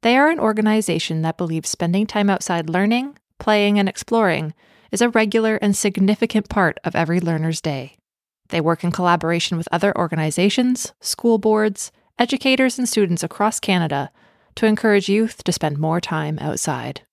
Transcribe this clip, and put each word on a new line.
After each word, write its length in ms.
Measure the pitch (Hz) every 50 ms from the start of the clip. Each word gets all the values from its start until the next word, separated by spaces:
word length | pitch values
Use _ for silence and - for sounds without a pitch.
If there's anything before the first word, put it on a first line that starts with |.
| -
they 140 | 233 240
are 140 | 262 277 302
an 80 | 330 311
organization 840 | - 220 214 214 214 214 214 220 214 - 170 170 - - 165 160 156
that 140 | 160 160
believes 320 | - 180 165 165 160 151 -
spending 380 | - - 180 170 170 196 214
time 240 | 214 - 214 208 202
outside 400 | 196 180 - - 185 170 165 156
learning, 480 | 165 180 196 214 226 240 254 285 285 _ _ _ _ _
playing, 360 | - - 214 208 202 202 202 208
and 80 | 202 190
exploring 680 | - - - - 226 233 220 190 165 139 156 156 160 _ _ _ _ _ _ _ -
is 100 | 202 240
a 60 | 240
regular 480 | 233 233 220 214 196 226 220 220 220
and 200 | 214 - 208 202
significant 720 | - - 208 196 - 190 190 214 - - 226 - 220 208 -
part 300 | - 214 190 165 - - _
of 100 | 180 175
every 240 | - 165 156 170 180
learner's 420 | 175 170 170 160 156 165 160 160
day. 360 | - 165 147 135 127 139 _ _ _ _ _ _ _ _ _ _ _ _
They 100 | - 170
work 240 | 151 160 170 165 -
in 60 | 175
collaboration 680 | 175 - 180 180 175 170 160 160 170 170 - - 185
with 120 | 165 170 - -
other 240 | 170 180 202 -
organizations, 960 | - 175 160 165 160 156 156 147 - 180 208 - - 247 254 254 247 - - - _
school 380 | - - - - - 233 226 220
boards, 520 | 202 220 214 214 214 214 202 - - - _ _ _ _ _ _
educators, 600 | 247 240 - 254 - 262 262 262 262 254 233 -
and 100 | 254 226
students 340 | - 226 208 180 170 165 -
across 380 | 160 - - 202 214 220 -
Canada 500 | - - 196 180 170 156 147 139 139 - _ _ _ _ _ _ _ _ _
to 100 | - -
encourage 420 | 220 214 220 - 226 208 202 190 -
youth 340 | 196 208 220 220 - - -
to 80 | - 170
spend 260 | - - 156 147 143
more 220 | 151 160 160 175
time 380 | - - - 156 156 147 156 151
outside. 640 | - 151 - - - - 143 123 120 123 135 - _ _